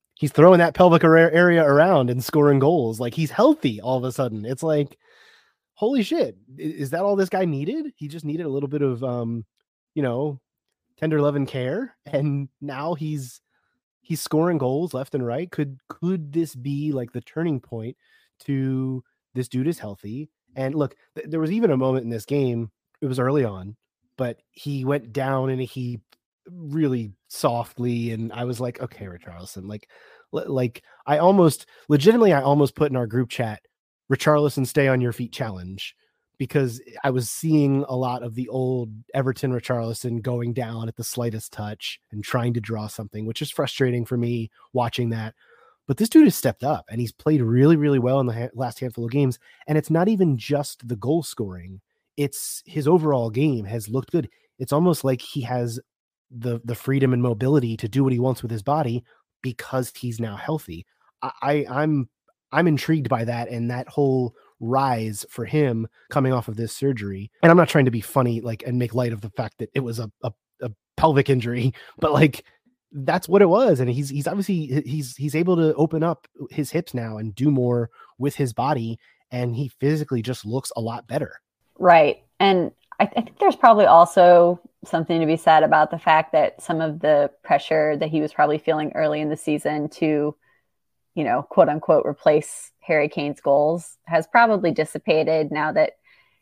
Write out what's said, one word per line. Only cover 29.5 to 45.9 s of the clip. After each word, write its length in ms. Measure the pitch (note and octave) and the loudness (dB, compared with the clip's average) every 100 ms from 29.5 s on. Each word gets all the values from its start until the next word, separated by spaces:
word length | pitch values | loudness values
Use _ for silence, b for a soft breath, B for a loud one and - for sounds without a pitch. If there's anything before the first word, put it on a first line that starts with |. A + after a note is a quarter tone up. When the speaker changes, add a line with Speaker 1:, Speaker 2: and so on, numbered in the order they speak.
| F#2+ G2 | -16 -14
Speaker 1:
like, 220 | G#2+ - b b b b | -14 -18 b b b b
l-, 100 | D3+ - | -8 -4
like, 360 | C3 B2 - b b C#3 | -4 -4 -6 b b -2
I 120 | D3+ | 4
almost, 480 | F3+ G3 D#3+ - - b b | 4 6 4 2 -12 b b
legitimately, 440 | D3 F3 A#3 G#3 | 4 6 6 6
I 100 | C#3+ | 4
almost 320 | C3+ D3 C3+ | 4 2 2
put 160 | - D3 | 0 -2
in 60 | C3 | -2
our 100 | A2+ | -2
group 240 | B2 B2 | -2 -4
chat, 320 | - A2 G#2+ _ _ _ _ - | -4 -6 -8 _ _ _ _ -4
"Richarlison, 540 | C3+ D3+ D3 D3 C#3+ B2+ | 0 2 2 2 -2 -2
stay 220 | D3 C3+ | 0 2
on 120 | B2+ | 2
your 120 | B2 | 0
feet 200 | A2+ A#2+ | -4 -10
challenge." 640 | - A2+ F#2 F2+ F#2+ - _ _ _ _ - | -8 -10 -10 -14 -14 -16 _ _ _ _ -12
Because 420 | C3 D3 B2+ A#2+ - - | -4 -2 -2 -6 -16 -6
I 60 | C3+ | -2
was 200 | B2+ A#2 | -2 -4
seeing 540 | - D#3+ D3+ C#3 C#3 C#3 | -4 2 2 4 0 -2
a 80 | B2+ | -4
lot 260 | B2+ B2 | -4 -6
of 120 | A#2+ | -8
the 140 | A2+ A#2+ | -10 -6
old 420 | B2+ B2+ B2+ A2 G#2+ - | -4 -2 -4 -6 -12 -8
Everton 380 | C3+ C3 - C3+ | -6 -4 -4 -4
Richarlison 680 | B2 - A#2+ A2+ A2+ B2 A#2 | -4 -4 -4 -4 -6 -6 -6
going 300 | B2+ A#2+ A#2+ | -4 -6 -4
down 360 | A#2 A#2 A2+ A2+ | -6 -6 -8 -10
at 80 | - | -10
the 80 | |
slightest 480 | - B2 A#2+ A2 - | -10 -6 -6 -6 -12
touch 480 | - G#2 G#2+ - - - | -12 -10 -10 -14 -14 -14
and 140 | G#2+ | -12
trying 300 | - B2 A#2+ | -4 -2 -2
to 60 | A#2 | -4
draw 260 | G#2 A2 G#2+ | -6 -10 -10
something, 400 | - G#2 G#2+ A2 | -12 -12 -10 -10
which 160 | - | -8
is 80 | D3+ | -10
frustrating 540 | - C#3 - B2+ A#2+ | -6 -6 -2 -2 -2
for 120 | A2+ B2 | -4 -4
me 340 | A#2+ A#2+ A2+ b b | -4 -4 -8 b b
watching 380 | B2+ A#2 - A#2 | -4 -4 -2 -4
that. 240 | A2+ A2 - b b b b | -4 -8 -14 b b b b
But 100 | - | -6